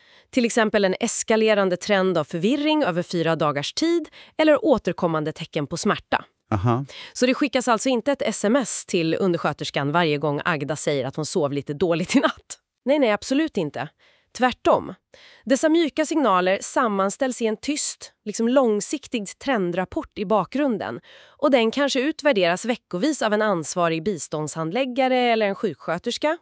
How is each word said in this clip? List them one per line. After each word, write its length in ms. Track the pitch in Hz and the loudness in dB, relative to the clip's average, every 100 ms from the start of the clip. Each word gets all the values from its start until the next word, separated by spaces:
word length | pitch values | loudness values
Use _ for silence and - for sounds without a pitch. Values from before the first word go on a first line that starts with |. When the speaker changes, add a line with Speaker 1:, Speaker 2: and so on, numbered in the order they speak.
| _ - _ | _ -20 _
Speaker 1:
Till 160 | 254 233 | 0 2
exempel 400 | 233 214 214 185 | 2 2 2 0
en 100 | - | 0
eskalerande 800 | 233 - - 220 220 208 190 175 | -2 -2 0 2 4 4 2 0
trend 400 | - 196 190 165 | 0 2 2 0
av 60 | |
förvirring 600 | 147 170 208 294 302 302 | -2 -2 0 0 2 2
över 200 | 254 170 | 0 -2
fyra 320 | 170 175 160 160 | -2 -2 0 0
dagars 380 | 151 143 - | 0 -2 -6
tid 360 | - 320 339 311 - - - | -2 0 0 -4 -12 -8 2
eller 280 | 311 285 320 | 4 4 4
återkommande 680 | 220 185 - 175 156 151 | 2 0 -2 -2 0 -4
tecken 360 | - 165 160 139 | -6 -8 -6 -4
på 100 | 165 | -2
smärta. 480 | 208 160 - - - _ - | -2 -2 -2 -4 -4 _ -4
Speaker 2:
Aha. 340 | 104 117 117 139 - - | 0 0 0 -4 -12 -14
Speaker 1:
Så 120 | - 254 | 0 0
det 80 | |
skickas 340 | 247 277 254 247 | 2 0 0 0
alltså 220 | 220 269 | 0 0
inte 220 | 233 285 | 0 0
ett 100 | 277 | -2
S 240 | 220 - 202 | -2 0 2
M 100 | 196 | 2
S 300 | 160 - - | 0 -4 -2
till 300 | 180 160 - | 0 0 2
undersköterskan 720 | 190 170 160 - 147 156 143 | 0 0 -2 -4 -6 -2 0
varje 260 | 170 165 147 | 2 2 0
gång 240 | 147 143 - | -2 -2 -2
Agda 300 | 151 143 151 | -4 -4 -4
säger 300 | 165 139 127 | -2 -2 -2
att 100 | 160 | -4
hon 100 | 151 | -4
sov 280 | 185 139 | 0 0
lite 200 | 139 135 | -2 -6
dåligt 420 | 147 175 165 180 277 | -2 0 0 0 2
i 40 | |
natt. 400 | - - - - _ _ 247 | 2 -2 -14 -18 _ _ 0
Nej, 140 | 294 | 2
nej, 120 | 233 | 2
absolut 460 | 208 - 269 320 202 | 0 0 -2 -2 -2
inte. 320 | 147 120 143 _ _ _ _ - | -4 -4 -10 _ _ _ _ -2
Tvärtom. 560 | 247 - 339 - - 185 _ - - - 214 | -2 2 2 2 0 -12 _ -20 -20 -8 0
Dessa 240 | 262 311 | 2 4
mjuka 360 | 339 302 - 302 | 2 2 0 -2
signaler 540 | 320 233 180 185 202 | 2 2 4 2 0
sammanställs 800 | - 302 233 196 196 - 262 233 | -2 0 0 2 0 -2 -4 -2
i 40 | 220 | -2
en 120 | 214 | -2
tyst, 560 | - 294 - - - _ 214 | -4 -2 -4 -6 -12 _ -8
liksom 220 | 214 226 | -2 2
långsiktig 920 | 269 240 208 - 294 - 233 196 - | 4 4 2 -2 -6 -6 -6 -6 -8
trendrapport 800 | 277 226 175 175 180 330 - - | -2 0 0 -2 -4 -6 -8 -6
i 80 | 190 | 0
bakgrunden. 760 | 214 170 262 285 190 104 117 - - - _ | 0 0 -2 0 -2 -4 -10 -14 -20 -20 _
Och 140 | 285 | 2
den 200 | 254 220 | 4 4
kanske 300 | 262 277 262 | 2 0 0
utvärderas 640 | 285 - 294 208 170 180 226 | -2 0 0 2 2 2 -2
veckovis 560 | 240 - 180 294 285 | -6 -6 -2 -2 0
av 120 | 220 | 0
en 80 | 208 | 2
ansvarig 640 | 214 175 151 180 170 165 | 2 0 -2 0 0 0
biståndshandläggare 1120 | 160 170 - 151 151 165 160 226 269 240 262 254 | -2 -4 -4 -4 -4 -4 -4 -2 -2 0 2 2
eller 280 | 240 226 202 | 2 2 0
en 100 | 196 | 0
sjuksköterska 840 | 202 - - 170 240 - 302 349 | -4 -4 -6 -4 -4 -2 -2 -4